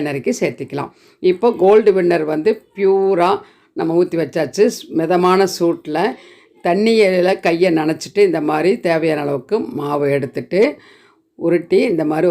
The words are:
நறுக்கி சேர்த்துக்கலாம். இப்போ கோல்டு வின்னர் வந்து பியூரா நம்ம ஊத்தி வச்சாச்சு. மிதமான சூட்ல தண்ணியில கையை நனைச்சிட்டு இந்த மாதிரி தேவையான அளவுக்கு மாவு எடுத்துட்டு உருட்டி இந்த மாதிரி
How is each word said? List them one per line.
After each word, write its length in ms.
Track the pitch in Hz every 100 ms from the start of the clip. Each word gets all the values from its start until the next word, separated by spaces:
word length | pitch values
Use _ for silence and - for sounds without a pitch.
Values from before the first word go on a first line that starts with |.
| 147
நறுக்கி 260 | 139 - 240
சேர்த்துக்கலாம். 500 | 160 120 135 139 139 - _ _ 185
இப்போ 160 | 180 240 233
கோல்டு 280 | 185 214 214 190
வின்னர் 280 | 175 170 156
வந்து 180 | 156 156 214 _ -
பியூரா 540 | 196 196 196 190 175 196 - _ _ -
நம்ம 200 | 165 165
ஊத்தி 180 | 175 165
வச்சாச்சு. 440 | 147 170 143 - 226 240 - 160
மிதமான 460 | 160 180 180 185 190 -
சூட்ல 400 | 170 170 - 151 208 247 - - _ _ 180
தண்ணியில 680 | 180 220 226 202 185 180 190 185
கையை 240 | 170 180 160
நனைச்சிட்டு 420 | 156 160 - - 202
இந்த 120 | 160 151
மாதிரி 220 | 151 160 233 180
தேவையான 340 | 160 165 151 143
அளவுக்கு 300 | 139 131 214 220 160
மாவு 260 | 143 147 143 143
எடுத்துட்டு 440 | 131 - 127 180 254 285 - _ _ _ _ -
உருட்டி 400 | 165 170 160 190 254
இந்த 140 | 170 151
மாதிரி 160 | 156 175